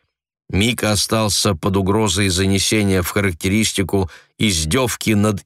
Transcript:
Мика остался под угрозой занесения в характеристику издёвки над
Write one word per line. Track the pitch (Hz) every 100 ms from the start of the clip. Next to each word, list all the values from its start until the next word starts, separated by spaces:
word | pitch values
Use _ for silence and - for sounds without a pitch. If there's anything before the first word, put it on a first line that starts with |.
| _ _ _ _ -
Мика | 90 113 113 107
остался | 104 - 110 107 - 107 87
под | 104 98
угрозой | 95 104 107 90 98
занесения | 90 95 98 - 110 101 95
в | 87
характеристику | 104 101 82 98 107 104 - 92 98 90 - _ -
издёвки | 113 85 78 123 123 - -
над | 104 107 98